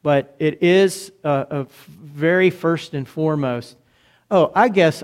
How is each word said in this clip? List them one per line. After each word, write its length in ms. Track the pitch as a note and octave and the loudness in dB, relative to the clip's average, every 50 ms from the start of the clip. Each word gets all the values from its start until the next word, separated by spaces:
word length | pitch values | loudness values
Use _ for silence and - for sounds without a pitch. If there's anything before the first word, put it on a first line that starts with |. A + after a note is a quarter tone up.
But 340 | - D3 C#3+ C#3 C3+ - _ _ | 0 0 0 0 0 -4 _ _
it 240 | D#3 D#3 D3 - | -4 -4 -2 0
is, 480 | F3 F3 F3+ F#3+ G3 F#3+ F#3 - - - _ _ - | 0 2 4 4 2 0 -2 -8 -16 -18 _ _ -4
uh, 200 | D3+ C#3+ C3+ C#3 - | -4 -4 -4 -4 -6
a 100 | D3+ C#3+ | -8 -8
f-, 280 | C3+ B2+ - - - - | -8 -10 -14 -20 -20 -20
very 600 | D3 - D#3+ D3 C#3+ C#3+ D3+ E3 F3+ F#3 F#3 F#3 | -20 -20 -20 -20 -8 -2 0 0 2 2 2 0
first 440 | F3+ - - E3 E3+ D#3 - - - | 0 0 -2 -2 -2 -2 -6 -10 -10
and 140 | C#3+ C3 - | -10 -10 -8
foremost, 680 | - D#3 D#3 D#3 D#3 D3+ C#3 B2+ B2 A#2+ A#2 - - _ _ _ _ _ _ _ _ _ _ _ | -6 -4 -2 -2 -2 -2 -2 -4 -4 -6 -10 -14 -20 _ _ _ _ _ _ _ _ _ _ _
"Oh, 220 | G#3+ F#3 D#3 - - | 2 2 2 2 2
I 140 | F#3 A3+ B3+ | 2 2 2
guess 340 | F#3+ F#3+ E3+ D#3 D3+ - | 4 2 2 2 0 -4